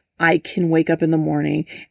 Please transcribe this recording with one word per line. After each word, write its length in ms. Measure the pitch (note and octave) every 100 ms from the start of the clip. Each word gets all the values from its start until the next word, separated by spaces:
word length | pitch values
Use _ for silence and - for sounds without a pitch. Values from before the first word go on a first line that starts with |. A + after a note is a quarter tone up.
| _ -
I 180 | E3 D#3+
can 320 | - - E3+
wake 200 | D#3+ E3
up 120 | D#3+
in 80 | D#3+
the 80 | D#3+
morning 480 | D#3 D3 D3 D3+ D#3+ - -